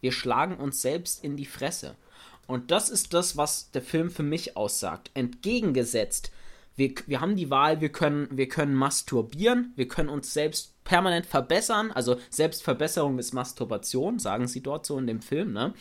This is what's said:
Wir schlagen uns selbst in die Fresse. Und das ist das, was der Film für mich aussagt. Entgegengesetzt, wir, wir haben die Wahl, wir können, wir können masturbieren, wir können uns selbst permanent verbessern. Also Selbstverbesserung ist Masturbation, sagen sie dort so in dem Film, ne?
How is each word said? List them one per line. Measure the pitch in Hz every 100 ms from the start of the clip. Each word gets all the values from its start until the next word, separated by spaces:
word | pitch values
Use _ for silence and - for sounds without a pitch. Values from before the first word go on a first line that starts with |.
Wir | 127
schlagen | 131 127 117 165 -
uns | 139 -
selbst | 127 160 175 -
in | 147 143
die | 139
Fresse. | - 135 - - - _ - - - -
Und | 127 123
das | 180 -
ist | 214 -
das, | 170 175 143
was | 147 - -
der | 131
Film | 127 160 170
für | 170
mich | 147 160 - -
aussagt. | 104 - 92 85 -
Entgegengesetzt, | 131 123 - 196 240 214 127 120 113 104 - - - - - - -
wir, | 135 135 -
wir | 135
haben | 165 202
die | 151
Wahl, | 135 151 160
wir | 151
können, | - 151 147 139
wir | 135 131
können | - 147 135
masturbieren, | 135 - - 123 110 143 220 247 247 -
wir | 127
können | - 147
uns | 143 -
selbst | 151 151 151 - _
permanent | - 175 190 170 -
verbessern. | - - 262 - 214 220
Also | 131 120 123 -
Selbstverbesserung | - 160 - - 123 151 - 143 127
ist | 123
Masturbation, | 127 127 - 113 107 - 127 160 120
sagen | 104 107 123
sie | 123
dort | 139 147 -
so | 143
in | 123
dem | 110
Film, | - 147 208
ne? | 104 147 -